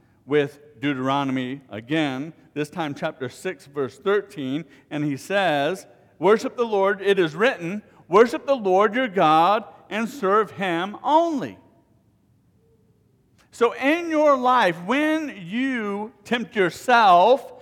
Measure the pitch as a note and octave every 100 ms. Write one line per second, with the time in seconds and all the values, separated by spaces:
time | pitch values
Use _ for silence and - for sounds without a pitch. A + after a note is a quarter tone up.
0 | _ _ - D3 C#3+ - - A2+ C#3+ C3
1 | C3+ C#3 C#3 C3 B2+ C#3+ - G2+ A#2+ D#3+
2 | D3 C3 D#3+ - _ D3 D3+ F#3 D3+ C#3+
3 | E3 - B2+ - F#3 E3 C#3+ C#3+ B2+ -
4 | G3 G#3 G3 D#3+ C3 D3 D#3+ - - D3
5 | D3 C3+ - G3 F3+ C#3+ D3 F#3 - _
6 | _ - E3+ A3 B3+ B3 A#3 G3+ F#3+ G3
7 | G3 F#3+ E3 D#3 A#3+ F3+ E3+ G#3 - _
8 | - F#3+ A#3+ D#4 C#4+ C4+ G3 F#3 G#3+ A#3
9 | B3+ F#3 D#3 D#3+ F3 A3 - - - G3+
10 | A3+ - F#3+ G#3+ G3+ - F#3+ E3+ G3 G3+
11 | - D#4 E4+ C#4+ C3 F#2 _ _ _ _
12 | _ _ _ _ _ _ _ _ _ _
13 | _ _ _ _ _ - A#3 - C4 E4+
14 | E4+ D4+ D4+ C4+ B3 B3+ F#3 E3 F3 C4+
15 | D4+ D#4 D4 G3+ E3+ A3+ C4+ B3 G#3 G3+
16 | A3 - - A#3+ A3 G#3+ F3 - - A#3
17 | G#3 F3 G#3 C4 - -